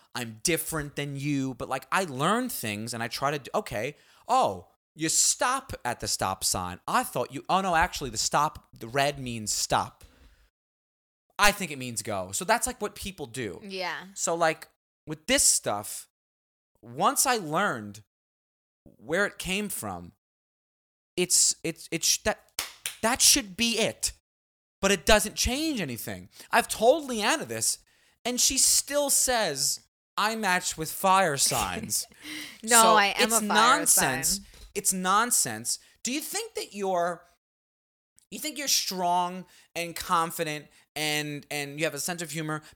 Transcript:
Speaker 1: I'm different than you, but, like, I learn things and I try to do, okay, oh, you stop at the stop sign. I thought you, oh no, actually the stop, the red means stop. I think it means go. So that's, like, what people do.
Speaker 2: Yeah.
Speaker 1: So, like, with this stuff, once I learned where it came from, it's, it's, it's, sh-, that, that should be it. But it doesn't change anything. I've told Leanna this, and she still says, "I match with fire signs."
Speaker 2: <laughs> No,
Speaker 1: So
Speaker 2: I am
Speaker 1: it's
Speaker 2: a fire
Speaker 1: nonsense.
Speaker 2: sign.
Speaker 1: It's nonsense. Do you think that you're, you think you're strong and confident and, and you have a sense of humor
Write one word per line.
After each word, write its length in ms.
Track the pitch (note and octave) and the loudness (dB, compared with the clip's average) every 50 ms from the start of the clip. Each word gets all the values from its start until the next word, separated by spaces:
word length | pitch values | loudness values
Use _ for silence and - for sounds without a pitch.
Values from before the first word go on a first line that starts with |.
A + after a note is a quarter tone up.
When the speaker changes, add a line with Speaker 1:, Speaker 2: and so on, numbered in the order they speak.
| _ _ - | _ _ -10
Speaker 1:
I'm 260 | A#2 B2 A2+ A2 A2 - | -8 -8 -8 -8 -4 -2
different 540 | - E3 D#3 - - E3 D#3 C#3+ C#3+ - | 0 0 0 -2 -4 -6 -6 -6 -6 -6
than 200 | - C#3+ C#3+ C#3 | -8 -8 -6 -6
you, 380 | C#3 C3+ D3 C#3+ C#3 C3+ C3+ B2+ | -6 -2 0 0 0 0 -2 -4
but, 140 | - C3+ F#2 | -6 -6 -6
like, 160 | B2+ C3+ - - | -6 -6 -4 -2
I 140 | - F#3 G3 | -2 -2 -2
learn 440 | E3 C3 B2+ C#3+ F3 G#3 A#3 B3+ A#3+ | -2 -2 0 2 2 2 2 0 -2
things 420 | - - - A2 G#2 G#2 A2 A#2 A#2+ | -4 -6 -4 -4 -4 -4 -6 -6 -6
and 100 | A2+ A#2 | -6 -6
I 60 | A#2 | -6
try 220 | - - C3+ C#3 | -4 -2 -2 -2
to 80 | D3+ D3 | -2 -2
do, 120 | B2 - - | -6 -4 -4
okay, 420 | G3+ G#3+ - B2+ G#2+ A2 C#3 D3 _ _ _ _ _ _ - | -4 -4 -4 -6 -6 -6 -6 -8 _ _ _ _ _ _ 0
oh, 380 | A#3 C4 A#3+ B2 G2 F2+ F2+ _ _ _ _ _ _ | 2 2 2 2 0 -4 -10 _ _ _ _ _ _
you 120 | D3+ D#3 D#3 | -4 -2 0
stop 640 | - - - - - - D4 B3 C4 C#4 - - - - - | 2 2 2 2 2 2 2 0 0 0 -4 -8 -12 -8 -4
at 160 | A#2+ A#2 - | -4 -4 -4
the 80 | - G#2 | -4 -4
stop 340 | - - A2 F#2+ F#2+ - - | -4 -2 -2 -2 -2 -2 -2
sign. 360 | - - G#2 F2+ F2+ F2+ - _ - | -2 -2 -2 -4 -6 -8 -10 _ -2
I 160 | F3 A#3 B3+ | -2 -2 -2
thought 280 | - - C#3+ B2 - C3 | -2 -4 -6 -6 -6 -8
you, 120 | C#3 - - | -10 -4 -2
oh 120 | E3 F#3+ G3 | 0 0 0
no, 120 | F#3+ E3+ | 2 2
actually 340 | D#3 F3 F3+ - - D#3 B2 | 2 2 2 0 -4 -8 -6
the 80 | G#2+ G#2+ | -4 -2
stop, 480 | - - - D#3 D3 D#3 - - - _ - - | -2 0 2 2 0 0 -2 -6 -20 _ -18 -14
the 100 | - A2+ | -10 -4
red 300 | A#2 C#3 C#3 D3 C#3+ C#3+ | 0 2 2 2 0 -4
means 320 | C3 B2+ A#2 A2+ G#2+ G#2 - | -6 -8 -8 -6 -4 -4 -4
stop. 520 | - - - C#3+ A#2 F#2+ A2+ - _ - - _ _ - - _ _ _ _ _ _ _ _ _ _ _ _ _ _ _ _ _ _ _ _ _ - | -2 -2 0 0 0 0 -2 -6 _ -20 -20 _ _ -20 -20 _ _ _ _ _ _ _ _ _ _ _ _ _ _ _ _ _ _ _ _ _ 4
I 140 | G3 G#3 G3+ | 6 6 6
think 180 | - G3 D#3 | 4 -2 -6
it 80 | D3+ C3 | -6 -8
means 240 | B2+ B2+ A#2 G#2+ - | -8 -8 -6 -6 -4
go. 280 | A2+ G#2 G2 F#2 F#2 G2 | -4 -2 -4 -4 -4 -4
So 120 | - F#3 | -4 0
that's, 220 | E3+ A3+ A#3+ - | 2 2 2 2
like, 160 | - - - G#3 | -2 -6 -4 -8
what 120 | G3 - | -8 -8
people 280 | - - G3+ F#3 - D3 | -8 -10 -10 -10 -10 -12
do. 340 | B2 A2 B2+ B2 G2+ E2+ - - | -10 -8 -6 -6 -6 -8 -10 -12
Speaker 2:
Yeah. 380 | G3 F#3+ F#3+ F3+ F3 D#3 C#3+ F3 F#3+ G3 | -12 -10 -8 -6 -6 -8 -8 -12 -14 -10
Speaker 1:
So, 200 | - - F#3 E3 | -6 -2 -2 0
like, 340 | E3+ E3+ D#3+ D#3+ - - - _ _ _ _ _ _ _ | 2 2 2 2 0 -6 -20 _ _ _ _ _ _ _
with 200 | - D#3 - _ - | -12 -12 -8 _ 0
this 160 | B3+ C#4+ - | 2 4 6
stuff, 640 | - - - - C3 G#2+ G2+ G#2 - - - - _ _ _ _ _ _ _ _ _ _ _ _ _ _ _ - | 4 4 4 2 -2 -4 -4 -4 -8 -10 -12 -14 _ _ _ _ _ _ _ _ _ _ _ _ _ _ _ -20
once 420 | A#2 A#2+ C#3 F#3 A#3 C#4 - - | -12 -4 0 0 2 2 2 2
I 100 | C4+ B3 | 2 2
learned 640 | A3 F3+ D3 D3+ E3+ G3+ G3 D3+ A#2 G#2 G#2 G2+ G#2+ - _ _ _ _ _ _ _ _ _ _ _ _ _ _ _ - - - _ | 0 0 -2 0 0 0 0 0 -4 -6 -10 -12 -16 -18 _ _ _ _ _ _ _ _ _ _ _ _ _ _ _ -20 -20 -20 _
where 260 | G2+ A2+ D#3+ F#3 G3+ | -10 -4 -2 -2 -2
it 140 | F#3 - - | -2 -4 -6
came 300 | - E3 F#3 G3+ G#3 G3 | -6 -4 -4 -4 -4 -4
from, 420 | - - - G#2 F#2 F2 F2 F2 - _ _ _ _ _ _ _ _ _ _ _ _ _ _ _ _ _ _ _ - | -6 -8 -8 -8 -8 -8 -12 -14 -18 _ _ _ _ _ _ _ _ _ _ _ _ _ _ _ _ _ _ _ -4
it's, 380 | - F3+ F3 - - - - - - - | -2 0 2 4 4 4 4 2 0 -4
it's, 260 | D#3+ D#3+ - - - - | -6 -6 -8 -8 -8 -6
it's, 140 | E3 - - | -2 0 0
sh-, 140 | - - - | 0 0 0
that, 160 | A3 - - _ _ _ - - - - - - - - - - | -2 -4 -4 _ _ _ -10 -10 -10 -10 -12 -12 -12 -8 -4 -2
that 200 | A3 B3+ C4+ - | -2 2 4 6
should 340 | - - D4+ A3+ G3 F3+ | 6 6 6 4 0 -4
be 220 | - A#3 A#3 A#3 G#3 | -2 0 0 2 2
it. 340 | A3 D#3 - - - - - _ _ _ _ _ _ _ _ _ _ _ _ _ - | 0 0 0 -2 -6 -6 -6 _ _ _ _ _ _ _ _ _ _ _ _ _ 2
But 80 | G3 | 2
it 160 | G3+ F3 - | 2 4 4
doesn't 300 | - A3 G#3 G#3 G#3+ - | 6 6 6 4 2 -4
change 440 | - - A3+ B3 C#4+ D#4 D#4+ D4 A3+ | -2 -2 0 0 0 0 -2 -2 -2
anything. 480 | F3+ C3+ A#2+ G#2+ - A#2+ G2+ F2+ F2+ - - - - - | -4 -4 -6 -8 -8 -8 -10 -10 -12 -16 -20 -20 -6 0
I've 180 | - A3+ A3+ - | 2 2 2 0
told 400 | - - G#3 A#3+ D4 E4+ D4 B3+ | 0 2 6 6 6 4 2 -4
Leanna 360 | B3 A3 G3+ A#3 D4+ D4+ F#3+ | -4 -2 0 0 0 0 -2
this, 320 | A#2 A2+ A2+ A2+ - - - _ _ _ _ _ _ _ _ - | -6 -6 -2 -2 -2 -2 -4 _ _ _ _ _ _ _ _ -6
and 140 | A#3 B3 A#3+ | -4 -2 2
she 180 | - - C4+ C4 | 2 2 2 4
still 500 | - - - - - - C#4+ D4 D4 C#4 | 4 4 4 2 0 0 0 0 2 2
says, 680 | C4+ - - - B3 A3+ G#3+ E3+ C#3+ C3+ C3+ - - - _ _ _ _ _ _ - - | 2 2 2 2 2 2 0 0 0 0 -2 -2 -2 -4 _ _ _ _ _ _ -4 -2
"I 160 | G3 A3 A3+ | 0 0 0
match 420 | A3 G#3+ F#3+ F3+ F3+ - - - | 0 0 2 2 2 0 -2 -4
with 140 | - D#3+ D3 - | -4 -6 -6 -4
fire 440 | - - F#3+ F#3 F#3+ G3 E3 C#3 C3+ | 0 4 6 6 6 6 4 2 2
signs." 680 | - - C#3 A#2+ G#2 F#2 F2+ F2 F2+ F#2+ G#2 - - - - - - - - | 2 2 2 2 0 0 -2 -6 -6 -4 -4 -4 -4 -6 -12 -18 -16 -14 -12
Speaker 2:
<laughs> 280 | - - - - - - | -12 -14 -14 -16 -10 0
No, 180 | A3 A#3+ A3+ A3+ | 6 8 8 10
Speaker 1:
So 120 | A3+ A3 | 10 8
Speaker 2:
I 120 | G#3+ G3+ | 6 6
am 220 | G3 - - B3 A3 | 4 2 2 0 2
Speaker 1:
it's 80 | A3+ | 2
Speaker 2:
a 40 | A3 | 0
fire 60 | G#3+ G#3 G3 G#3+ A3 A#3+ C4+ D4+ | 2 2 4 6 6 6 6 4
Speaker 1:
nonsense. 500 | D4+ - - - F#3 C#3 C3 D#3 D#3+ D#3+ | 4 4 4 4 4 2 0 0 0 -2
Speaker 2:
sign. 160 | F#3+ G3 G3+ - - - - - - | -2 -2 -6 -12 -20 -20 -20 -12 -8
Speaker 1:
It's 180 | E3 - - G3 | -4 -2 -2 -2
nonsense. 840 | F#3 F#3 F#3 G3 G#3 A#3 A#3+ - - - C3+ A2 G#2+ A#2+ - - - - _ _ _ - | 0 2 2 2 2 2 2 2 0 0 0 -4 -6 -6 -6 -6 -6 -8 _ _ _ -8
Do 100 | A#3 B3+ | -6 -6
you 80 | D4+ | -6
think 340 | - - - G4 A4+ A4 - | -6 -6 -6 -8 -8 -8 -8
that 200 | G#4+ G4 C4+ - | -10 -10 -8 -8
you're, 480 | G3+ G3 F#3+ F#3 F3 E3+ F3 F3 E3 - _ _ _ _ _ _ _ _ _ _ _ _ _ _ _ _ _ _ _ _ - | -6 -2 0 0 0 0 0 -2 -6 -12 _ _ _ _ _ _ _ _ _ _ _ _ _ _ _ _ _ _ _ _ -16
you 80 | - - | -14 -10
think 200 | - D#4 B3+ C4 | -10 -8 -8 -6
you're 100 | C#4+ C4+ | -2 0
strong 760 | - - - - G3 F#3 F3+ F3 F3 F3+ F3+ F3+ F#3 F#3 F3 - - - - _ - | 0 0 0 -2 -2 0 0 2 2 2 2 0 -4 -8 -12 -16 -20 -20 -20 _ -8
and 180 | E3 E3+ E3+ D#3+ | -6 -6 -6 -8
confident 680 | - - - F3+ E3+ E3 E3+ - - E3+ D#3 D3+ D3+ C#3+ - _ _ _ _ - | -8 -4 0 2 2 2 2 -2 -4 -4 -4 -4 -8 -10 -14 _ _ _ _ -8
and, 500 | D3 D#3 D3+ D3+ D3+ D3 D3 D3 C#3+ - - | -4 -2 0 0 0 -2 -4 -6 -10 -8 -8
and 280 | D3 D3 C#3+ C#3+ C#3+ D3+ | -6 -6 -6 -6 -4 -2
you 60 | D#3+ | -2
have 80 | D#3 C#3+ | -2 -2
a 40 | C#3 | -2
sense 200 | - - F3 E3 F3 | -4 -4 -4 -4 -6
of 80 | D3+ C#3+ | -6 -6
humor 300 | E3 D#3 D#3 D#3 D3+ - - - | -6 -4 -4 -4 -6 -8 -10 -10